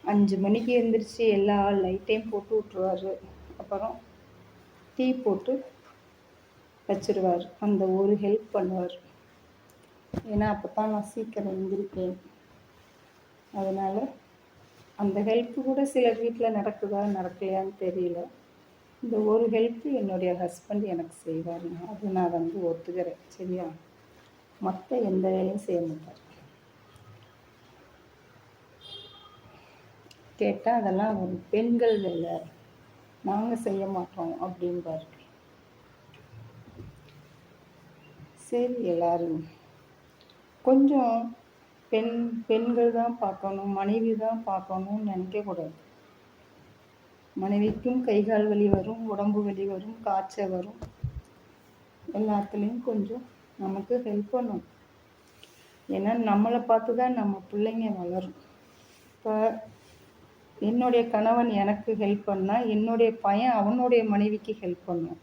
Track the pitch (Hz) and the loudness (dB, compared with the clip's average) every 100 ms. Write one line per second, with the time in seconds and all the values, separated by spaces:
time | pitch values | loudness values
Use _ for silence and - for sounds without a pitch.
0 | - 208 196 190 196 226 233 247 226 220 | 2 4 4 4 2 2 4 2 4 0
1 | 214 - 226 196 202 202 202 196 185 190 | -2 0 4 4 4 4 4 2 0 -2
2 | - 220 226 214 202 220 208 190 185 185 | 0 -2 0 -6 0 -2 -2 -2 -2 -2
3 | 190 - - - - - - 196 220 - | -4 -8 -12 -20 -20 -16 -8 -6 -6 -8
4 | - - - - - - - - - - | -16 -20 -20 -20 -20 -20 -20 -20 -14 -2
5 | 254 254 214 190 - 277 - - - - | 0 2 0 0 -2 -4 -6 -20 -20 -20
6 | - - _ - _ - - _ - 196 | -20 -20 _ -20 _ -20 -20 _ -4 -2
7 | - 202 185 175 175 - 208 196 190 190 | 0 2 4 2 -2 -4 0 2 2 2
8 | 196 208 202 214 - 208 185 185 180 - | 4 4 2 0 0 -2 -2 -2 -4 -8
9 | - - - - - - - - - - | -20 -20 -20 -20 -20 -20 -20 -20 -20 -20
10 | _ - 220 208 208 208 - - 220 208 | _ -10 -2 0 0 0 -4 -2 -2 -2
11 | 208 - 220 208 196 190 190 196 202 190 | -4 -8 -8 -6 -4 -4 -4 -4 -4 -4
12 | 185 185 - - _ - - - - - | -6 -6 -16 -20 _ -20 -20 -20 -20 -20
13 | - - _ - _ 208 190 196 190 202 | -20 -20 _ -20 _ -6 -4 -2 -2 -2
14 | 269 - - _ _ - - - - - | -6 -10 -20 _ _ -20 -20 -20 -20 -2
15 | 202 202 208 233 240 - 262 269 277 262 | 0 2 2 2 0 -4 0 2 2 4
16 | 240 226 233 233 226 214 208 208 202 202 | 4 4 -2 0 0 2 -2 -4 -4 0
17 | 208 190 180 - 190 190 196 - 185 185 | 0 -2 -4 -4 -2 -2 -2 -4 -4 -2
18 | 175 170 175 - - - - - _ - | -2 -4 -8 -16 -20 -20 -20 -20 _ -12
19 | 233 220 214 220 233 220 233 - 302 262 | -2 0 4 4 4 4 2 0 -2 0
20 | 196 185 180 180 175 - - 208 208 170 | 0 0 0 0 -4 -6 -6 -4 -2 -4
21 | 165 - 170 160 165 170 170 170 214 208 | -6 -10 -6 -6 -6 -8 -8 -10 -10 -8
22 | 208 185 175 170 170 196 175 165 180 180 | -2 0 0 0 -2 -2 -2 -2 -4 -4
23 | 175 175 - - 180 180 165 160 - - | -4 -6 -18 -12 -6 -4 -6 -12 -20 -20
24 | - - - - _ - 185 185 - 247 | -20 -20 -20 -20 _ -6 -4 -4 -4 0
25 | 208 185 185 185 190 208 - 175 165 160 | 2 2 2 2 0 -2 -2 -2 -2 -6
26 | - - - - - - - - - - | -12 -20 -20 -20 -20 -20 -20 -20 -20 -20
27 | - - - _ - - - - - - | -20 -20 -20 _ -20 -20 -20 -20 -20 -20
28 | - - - - - - - - - 831 | -20 -20 -20 -20 -20 -20 -20 -20 -18 -16
29 | - 831 831 1077 - - - - - - | -18 -20 -20 -20 -20 -20 -20 -20 -20 -20
30 | - - - - 208 - 226 233 202 185 | -20 -20 -20 -2 0 0 0 2 2 0
31 | 220 202 180 - - 208 233 233 233 214 | 0 -2 -4 -6 -2 0 2 4 4 4
32 | 185 170 170 170 - - - - - - | 0 -4 -4 -6 -10 -20 -20 -20 -20 -20
33 | - - 196 202 233 233 208 196 196 190 | -20 -8 -2 0 0 -2 -2 -2 -2 -4
34 | 180 190 165 - 185 180 175 175 170 160 | -6 -6 -8 -6 -8 -4 -4 -4 -6 -8
35 | - - - - - - - - - - | -10 -20 -20 -20 -20 -20 -20 -20 -20 -20
36 | - - - - - - - - - - | -20 -20 -20 -20 -20 -20 -20 -20 -20 -20
37 | - - - - - - - - - - | -20 -20 -20 -20 -20 -20 -20 -20 -20 -20
38 | - - - - - 240 247 247 190 170 | -20 -20 -20 -20 -4 -2 0 -2 0 2
39 | 170 170 170 156 - - - - - - | 2 2 -2 -4 -8 -18 -20 -20 -20 -20
40 | - - - - - - 254 269 277 277 | -20 -20 -20 -20 -20 -2 6 6 8 4
41 | 240 226 233 - - _ - _ - 220 | 2 0 -4 -12 -20 _ -20 _ -2 -2
42 | 233 233 233 226 - 220 233 240 233 226 | 0 -2 -2 -4 0 2 2 4 4 4
43 | 233 233 196 190 196 196 196 196 202 226 | 0 0 -4 -2 -6 -4 -4 -2 0 2
44 | 226 214 220 226 214 190 190 190 190 214 | 2 0 -2 -2 -4 -4 -4 -6 -4 -4
45 | 208 185 185 208 202 175 160 160 - - | -2 -4 -4 -6 -4 -6 -8 -12 -20 -20
46 | - - - - - - - - - _ | -20 -20 -20 -20 -20 -20 -20 -20 -20 _
47 | - - - - 190 202 214 214 247 254 | -20 -20 -14 -8 -2 2 2 0 0 0
48 | 247 208 202 214 214 208 208 196 196 226 | 2 2 4 2 4 4 4 4 0 -6
49 | 220 202 202 208 202 190 196 190 214 226 | -6 -2 0 0 -2 -4 -4 -6 -10 -8
50 | 220 190 190 - 196 185 196 - - - | -2 -2 -2 -4 -4 -4 -6 -12 -16 -10
51 | - - - - - - - - - _ | -10 -10 -16 -20 -20 -20 -20 -20 -20 _
52 | - 202 214 208 202 208 202 240 254 220 | -8 -2 0 0 -2 -2 -2 -2 -2 -2
53 | 202 240 - - - - 190 196 196 247 | -2 -6 -10 -20 -20 -8 -6 -6 -2 -2
54 | 240 208 208 254 233 196 - - _ - | 0 -4 -2 -2 -2 -6 -10 -20 _ -20
55 | _ _ - - - - - - - 190 | _ _ -20 -20 -20 -20 -20 -20 -6 -2
56 | 202 233 220 202 226 233 220 226 226 233 | 0 0 2 4 4 2 4 4 4 0
57 | 254 247 202 190 - 208 220 226 220 190 | 0 2 0 -2 -6 -2 -2 -2 -4 -4
58 | 175 185 185 - - - - - - - | -4 -4 -6 -14 -20 -20 -20 -20 -20 -20
59 | - - 214 214 220 220 220 - - - | -20 -10 -4 2 2 0 -12 -20 -20 -20
60 | - - - - - - 208 240 247 240 | -20 -20 -20 -20 -20 -4 0 2 4 4
61 | 233 214 220 240 240 202 196 208 - 214 | 4 2 4 4 4 2 2 0 -2 0
62 | 202 208 208 196 190 226 240 214 226 226 | 2 0 0 0 2 2 2 2 2 4
63 | 226 226 196 202 247 226 202 247 247 240 | 4 4 2 4 4 4 2 2 4 4
64 | 220 202 208 214 - 214 185 175 - 175 | 4 2 2 0 -6 -6 -6 -6 -4 -4
65 | 165 165 | -4 -10